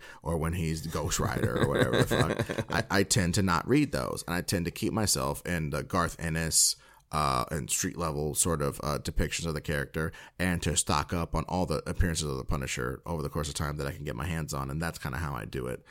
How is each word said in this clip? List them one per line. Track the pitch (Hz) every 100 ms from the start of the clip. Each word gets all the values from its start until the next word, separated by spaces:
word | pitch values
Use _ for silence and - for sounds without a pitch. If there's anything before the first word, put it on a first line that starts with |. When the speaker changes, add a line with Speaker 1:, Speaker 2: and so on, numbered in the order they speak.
| - -
Speaker 1:
or | 80 82
when | 80
he's | 90 80 80 80
Ghost | 80 82 -
Rider | - 62 - -
or | 69
whatever | 69 - -
the | -
fuck. | - 82 - - - -
Speaker 2:
<laughs> | - -
Speaker 1:
I, | 101
I |
tend | - 107 87
to | 95
not | 95 85 -
read | 147 143
those, | 67 50 50 -
and | 87
I |
tend | - 95 85
to |
keep | - 110
myself | 110 101 69 67 69
in | - 87 76
the | 69
Garth | 65 92 82 -
Ennis, | 82 80 80 - - - - - -
uh, | 76 71 64 -
and | 80 53
street | - 95 -
level | 82 73 76
sort | 67 90 78
of, | 71 -
uh, | 73 65
depictions | - - 80 - 82
of |
the | 71
character, | - 73 65 80 80 - - -
and | 90 85
to | 85 76
stock | - 76 -
up | 87 82
on | 80 -
all | 87 82
the | 73 -
appearances | 82 90 78 76
of | 65
the |
Punisher | - 73 65 - 62 67 -
over | 82
the | 71
course | - 76
of |
time | - 73 73
that | 69
I |
can | -
get | 73 58
my | 87
hands | 80 76
on, | 69 67
and | 78
that's | 85 -
kinda | 73 65
how | 71
I | 62
do | 53 65 62
it | - -